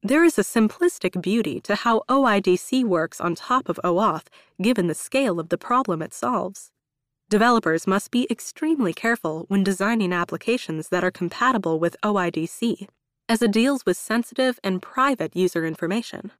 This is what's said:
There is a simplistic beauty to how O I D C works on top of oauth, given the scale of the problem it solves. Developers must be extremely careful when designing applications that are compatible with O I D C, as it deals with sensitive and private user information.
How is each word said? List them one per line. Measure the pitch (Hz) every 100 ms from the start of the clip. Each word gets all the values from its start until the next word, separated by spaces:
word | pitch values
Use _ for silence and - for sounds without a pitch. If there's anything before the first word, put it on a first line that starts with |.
There | 202 285
is | 330 -
a |
simplistic | 196 - 220 - 349 - 185 180
beauty | 175 226 202 -
to | -
how | 208 240 226 -
O | 269
I | 262 202
D | 190
C | 180 - 254
works | 240 175 160 -
on | 175
top | 165 - 254 -
of | 170
oauth, | 185 175 214 156 - _ _ _
given | 190 247 175
the |
scale | 156 - 262 269 170
of | 165
the | 175
problem | - 247 262 165
it | 156
solves. | - 240 233 185 196 - _ _ _ _ _ _
Developers | 208 233 240 170 160 -
must | 190 -
be | 240 254
extremely | 220 - - 311 320 208
careful | 165 226 233 165 156 170
when | 196
designing | 196 190 196 233 190
applications | 180 175 165 - 247 - 160 160
that | 185
are | 185
compatible | - 175 - 247 247 175 160
with | 170 -
O | 214 202
I | 175
D | 165 165
C, | - 233 202 196 _ _ _ _
as | 226
it | 233
deals | 208 247 277
with | - 180
sensitive | - 226 233 - 262 247
and | 196 185
private | - - 269 262 160
user | 175 180 170 160
information. | 160 165 208 233 - 220 _